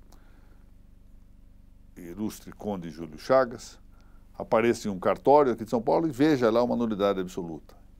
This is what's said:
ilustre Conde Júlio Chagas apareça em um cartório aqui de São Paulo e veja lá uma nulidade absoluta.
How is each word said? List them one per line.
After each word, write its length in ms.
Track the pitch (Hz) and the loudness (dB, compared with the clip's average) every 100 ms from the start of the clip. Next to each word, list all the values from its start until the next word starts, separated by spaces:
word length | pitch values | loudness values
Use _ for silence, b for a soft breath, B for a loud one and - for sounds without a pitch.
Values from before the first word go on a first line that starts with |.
| - b b b b b b - - - - - - - - - - - - - | -20 b b b b b b -20 -20 -20 -20 -20 -20 -20 -20 -20 -20 -20 -20 -20
ilustre 560 | 85 92 107 110 95 | -14 -8 -6 -8 -16
Conde 380 | - 104 98 82 | -10 -6 -6 -8
Júlio 300 | 80 80 78 | -12 -14 -8
Chagas 600 | - 131 123 123 - - - b b b b - | 2 4 4 -2 -16 -20 -20 b b b b -12
apareça 520 | 95 113 117 110 107 | 0 2 4 2 -2
em 40 | |
um 80 | 92 | -4
cartório 520 | 98 92 135 147 135 | -2 0 6 6 6
aqui 140 | 110 107 | 0 -4
de 40 | |
São 120 | 120 | -4
Paulo 240 | 123 165 165 | 0 0 0
e 40 | |
veja 380 | 123 156 139 117 | 2 2 4 4
lá 140 | 117 | 2
uma 120 | 120 120 | 2 0
nulidade 440 | 117 98 101 95 | -2 0 0 0
absoluta. 560 | 90 - 85 76 - - - - | -4 -8 -10 -12 -16 -20 -20 -20